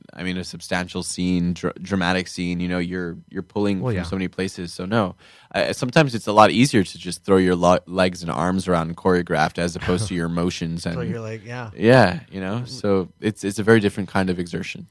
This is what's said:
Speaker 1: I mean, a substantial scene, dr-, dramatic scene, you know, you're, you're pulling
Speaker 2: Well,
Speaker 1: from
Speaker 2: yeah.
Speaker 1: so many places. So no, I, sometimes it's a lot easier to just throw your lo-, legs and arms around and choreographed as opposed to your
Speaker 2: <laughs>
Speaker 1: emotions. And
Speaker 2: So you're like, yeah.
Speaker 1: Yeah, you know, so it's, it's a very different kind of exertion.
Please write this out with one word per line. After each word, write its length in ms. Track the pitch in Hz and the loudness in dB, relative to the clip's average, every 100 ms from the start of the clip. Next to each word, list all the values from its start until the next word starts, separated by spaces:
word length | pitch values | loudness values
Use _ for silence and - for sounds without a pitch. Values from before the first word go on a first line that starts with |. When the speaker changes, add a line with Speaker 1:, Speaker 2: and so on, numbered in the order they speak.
| - | -20
Speaker 1:
I 80 | - | -10
mean, 160 | 92 92 | -6 -6
a 60 | |
substantial 580 | 87 85 - 90 90 92 | -8 -12 -4 -4 -4 -6
scene, 520 | 87 - 90 90 87 | -6 -4 0 2 0
dr-, 280 | 87 90 - | -2 -4 -6
dramatic 460 | 92 98 87 92 90 | -4 -2 0 0 -2
scene, 320 | - 90 87 | -6 -4 -4
you 80 | 90 | -2
know, 100 | 90 | -2
you're, 400 | 87 92 87 85 - | -4 -4 -8 -10 -12
you're 140 | 95 | -12
pulling 380 | 87 104 104 95 | -8 -2 -2 -2
Speaker 2:
Well, 100 | 127 | -2
Speaker 1:
from 60 | 95 | -4
Speaker 2:
yeah. 60 | |
Speaker 1:
so 140 | 85 95 | -4 -4
many 100 | 92 | -4
places. 440 | - 92 - 87 | -4 -6 -6 -12
So 140 | - 92 | -10 -2
no, 300 | 113 95 - - _ _ | 0 0 -4 -20 _ _
I, 200 | 98 76 | -2 0
sometimes 420 | - 127 170 143 | -2 2 4 4
it's 140 | 113 - | 0 2
a 60 | |
lot 180 | 104 107 | 6 8
easier 320 | 92 139 113 | 8 4 4
to 140 | 90 - | 0 -4
just 240 | 90 - | -12 -8
throw 140 | - 95 | 2 4
your 180 | 92 90 | 6 4
lo-, 240 | 87 90 - | 4 4 2
legs 340 | 92 92 87 | 0 0 0
and 80 | 85 | -6
arms 380 | 71 90 92 92 | -2 0 0 0
around 220 | 85 82 | 0 -2
and 80 | 85 | -2
choreographed 600 | 95 90 87 78 82 - | 2 2 2 0 0 0
as 180 | 87 85 | -4 -4
opposed 340 | - 90 104 | -2 -2 -2
to 40 | |
your 120 | 90 85 | -4 -2
Speaker 2:
<laughs> 20 | |
Speaker 1:
emotions. 580 | 85 87 - 85 85 87 | -2 -2 -2 -6 -6 -6
And 80 | |
Speaker 2:
So 80 | 82 | -6
you're 200 | 80 117 | -6 -6
like, 220 | 110 110 | -8 -12
yeah. 280 | 104 123 113 - | -12 -12 -12 2
Speaker 1:
Yeah, 440 | 110 131 98 87 - | 6 8 6 2 -10
you 100 | 98 | -10
know, 260 | 95 113 123 | -6 -6 -8
so 440 | - 104 98 87 - | -6 0 0 -2 -4
it's, 240 | 107 104 | -6 -4
it's 140 | 98 107 | -6 -2
a 60 | |
very 160 | 104 113 | 4 6
different 300 | 101 - 90 | 4 -2 -4
kind 200 | 101 92 | -2 0
of 80 | 90 | -2
exertion. 480 | 87 87 - - 170 | -4 -8 -8 -12 -12